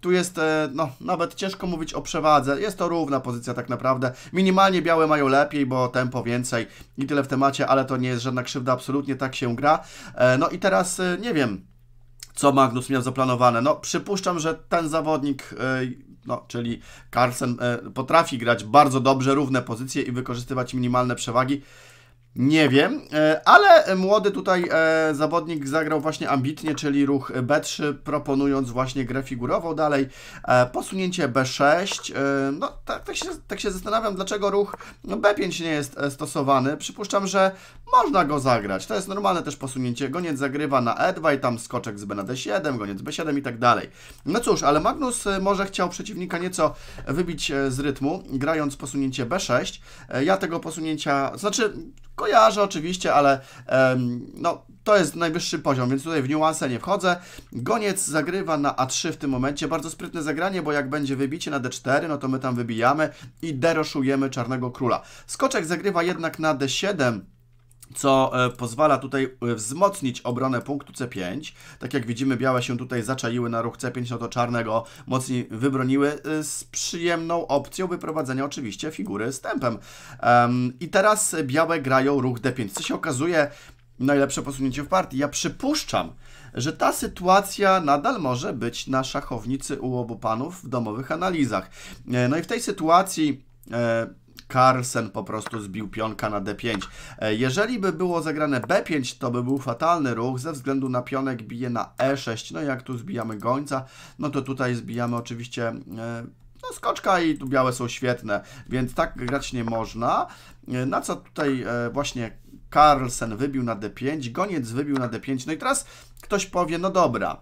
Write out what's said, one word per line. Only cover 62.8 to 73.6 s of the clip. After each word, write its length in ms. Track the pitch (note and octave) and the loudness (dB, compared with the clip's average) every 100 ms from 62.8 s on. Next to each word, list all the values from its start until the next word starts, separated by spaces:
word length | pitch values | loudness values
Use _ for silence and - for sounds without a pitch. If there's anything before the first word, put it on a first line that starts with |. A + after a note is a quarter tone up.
| A#2+ D3 D3+ - - - | 2 4 0 -4 -20 -10
i 120 | E3 | -6
deroszujemy 760 | C3+ E3 D#3+ D3+ D3+ C3 C#3 C3+ | 0 2 2 0 0 2 2 0
czarnego 400 | C3 A#2 C3 B2 | -2 -4 -2 -4
króla. 320 | - B2+ G2 - - - | -2 0 0 -4 -20 -14
Skoczek 400 | - C4 A#3+ D#3+ | -2 0 0 -2
zagrywa 360 | E3+ F#3+ F3 | -2 0 0
jednak 360 | E3+ E3 E3 D#3 | 0 0 -4 0
na 160 | D#3 | 0
D 140 | C#3+ C3+ | 0 0
siedem, 580 | - G3 F#3+ B2+ G#2+ - _ _ _ _ _ - | 0 -2 2 0 0 -8 _ _ _ _ _ -18
co, 500 | - C#3+ C3+ C3 B2+ B2+ | -2 4 4 4 2 0
e, 40 | |
pozwala 480 | B2 B2 A#2 D3+ C3+ | 0 -8 2 4 4
tutaj, 380 | C3+ C3+ C3 - A#2+ | 0 -2 -2 -2 -4
e, 20 | |
wzmocnić 640 | A2+ G#2 D3 G3 G3 C3 B2 | -4 -4 2 0 2 -4 -4
obronę 400 | B2 A#2+ C3 B2 | -4 -2 -2 -2
punktu 300 | A2 C#3+ - | -4 -8 -8
C 160 | - B2 | -8 -8
pięć. 460 | G2+ F2+ A#2 - - - - | -6 -6 -6 -10 -18 -20 -12
Tak 160 | B2 | -4
jak 120 | C3+ A#2 | -4 -4
widzimy, 300 | A#2 C3+ C3 | -2 0 0
białe 260 | C3 B2+ | 2 0
się 160 | B2 A#2+ | 0 -6
tutaj 240 | B2 B2 | -4 -6
zaczaiły 480 | G#2+ C3 A#2 A#2+ A#2+ | -4 -4 -2 -2 -2
na 120 | A#2 | -2